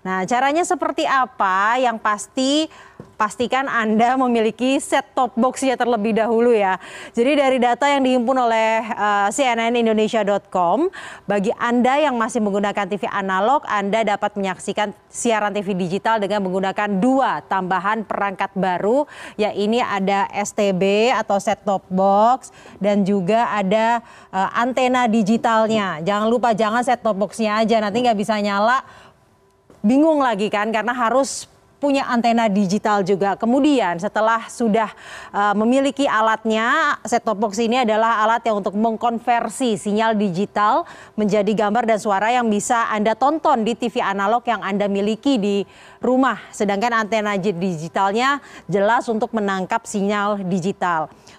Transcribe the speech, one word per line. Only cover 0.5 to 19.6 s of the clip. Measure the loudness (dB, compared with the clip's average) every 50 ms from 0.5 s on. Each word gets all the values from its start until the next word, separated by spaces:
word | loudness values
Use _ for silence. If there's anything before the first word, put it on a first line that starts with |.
| 0 0 0
seperti | 0 -2 -2 -2 -6 -4 -2 -2
apa? | 0 0 0 0 -2 -2 -2 -2 0 2 2 2 0 0
Yang | 2 0 0 -2 0
pasti, | -2 -2 -2 -2 -6 -10 _ -2 0 0 2 0 0 -2 -6 -18 -20 -20 -20 _ -20 -20 -6 _
pastikan | -4 -4 -2 -4 -4 -2 -2 -2 -2 -2
Anda | -2 -2 0 0 2 2 2 2 2
memiliki | 2 0 0 2 2 0 0 -2 -2 -2 0 0 0
set-top | -2 0 -2 -2 -2 -2 _ -2 -2 -2 0
box-nya | 0 0 0 0 -2 -2 -2 0
terlebih | 0 0 0 0 0 0 0 0
dahulu, | 0 0 0 2 2 4 4 4
ya. | 4 2 2 0 -2 -6 -14 -18 -18 -18 -10 -2
Jadi, | 0 2 2 4
dari | 4 2 2 2 2
data | 2 2 2 2 2
yang | 2 2 2
dihimpun | 2 2 2 2 2 0 0
oleh, | 2 2 2 2 2 2 2 2 0
eh, | -2 -4 -4 -2 0 0 2 2 2 0
C | 0 0 0
N | 2 2 0
N | 0 0 0
Indonesia | 2 2 2 2 2 2 2 0 0 0
dot | 2 0 -2 -2 -4
com, | -2 0 2 2 2 2 0 -2 -4 -8 -16 -16 -18 -18 -6 -2
bagi | -2 0 0 -2 -2 -2
Anda | -2 -2 0 2 2 2 2 2
yang | 2 0 0
masih | -2 -4 -2 -2 -2
menggunakan | -2 0 -2 0 -2 -2 -2 -2 -4 -4
T | -4
V | -6 -6 -6 -4
analog, | -4 -4 -2 -2 0 2 2 0 0 0 -2
Anda | -4 -4 -2 -2 0 0
dapat | 0 0 -2 -2 -2 -4 -4 -4
menyaksikan | -4 -4 -6 -6 -8 -8 -4 -4 -4 -4 -6 -14 _ _ -14
siaran | -4 -2 0 0 0 0 -2 -4
T | -4
V | -4 -2 -2
digital | -2 -2 -2 -4 -2 0 0 0
dengan | 0 0 -2 -2 -2 -2 -2
menggunakan | -2 -2 -2 -2 -2 -2 -2 -2 0
dua | 0 2 2 2 2 2 0 0 -4 -4
tambahan | -4 -4 -2 -2 0 -2 -2 0 0 -2 -2 -4 -6
perangkat | -4 -4 -4 -4 -2 -4 -6 -4 _
baru, | -2 -2 0 -2 0 0 0 0 0 0 -2 -6 -20 -18 -18 -6
ya, | -2 -2 -2 -2
ini | -2